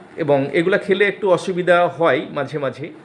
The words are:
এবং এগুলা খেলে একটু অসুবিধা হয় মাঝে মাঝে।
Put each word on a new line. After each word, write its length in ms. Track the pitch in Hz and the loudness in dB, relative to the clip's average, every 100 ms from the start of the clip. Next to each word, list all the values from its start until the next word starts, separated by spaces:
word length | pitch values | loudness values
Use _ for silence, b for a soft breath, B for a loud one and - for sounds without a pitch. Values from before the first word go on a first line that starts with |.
| - - | -16 -6
এবং 320 | 147 143 139 | 0 2 2
এগুলা 240 | 175 170 196 | 0 2 0
খেলে 300 | - 196 202 | 0 0 0
একটু 240 | 196 202 | 0 0
অসুবিধা 560 | 165 - 180 175 175 175 | 0 0 -2 2 4 2
হয় 380 | 143 165 135 - | 2 2 2 -2
মাঝে 300 | 156 131 147 | -6 -6 -4
মাঝে। 300 | 135 120 151 - | -6 -6 -14 -16